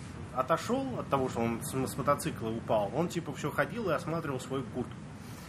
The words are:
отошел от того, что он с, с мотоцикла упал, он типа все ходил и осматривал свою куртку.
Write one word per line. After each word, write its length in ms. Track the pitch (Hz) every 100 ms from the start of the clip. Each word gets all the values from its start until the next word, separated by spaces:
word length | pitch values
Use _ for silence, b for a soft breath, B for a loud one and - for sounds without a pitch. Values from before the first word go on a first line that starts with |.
| B B -
отошел 680 | - 131 160 - 254 269 233
от 80 | 135
того, 200 | 139 131
что 120 | 120
он 200 | 117 117
с, 60 | -
с 220 | 131 123 -
мотоцикла 520 | 127 143 156 123 117
упал, 400 | 113 - 113 101 120
он 120 | 175
типа 260 | 175 151 135
все 160 | 151
ходил 380 | 135 143 208 208
и 40 |
осматривал 460 | 143 - 165 156 131
свою 240 | - 135
куртку. 320 | 120 127 117 - - - B B